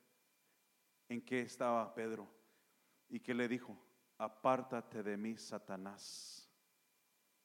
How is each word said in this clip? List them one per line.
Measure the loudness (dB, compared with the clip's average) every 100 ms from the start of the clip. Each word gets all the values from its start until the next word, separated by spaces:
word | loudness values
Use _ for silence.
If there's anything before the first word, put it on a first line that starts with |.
| _ _ _ _ _ _ _ _ _ _ -6
en | -6
qué | 0 0
estaba | 0 2 4 4 4
Pedro. | 0 -2 -2 -6 -16 _ _ _ _ _ _ -8
¿Y | -4
qué | 0
le | 2 4
dijo? | 2 -2 -12 -16 _ _ -4
"Apártate | -4 2 4 6 4 -4 -4 -4
de | -2 0
mí, | -2 -4
Satanás, | -6 -8 -6 -8 -8 -10 -12 -12 -12 -14 -18 _ _ _ _ _ _ _ _ _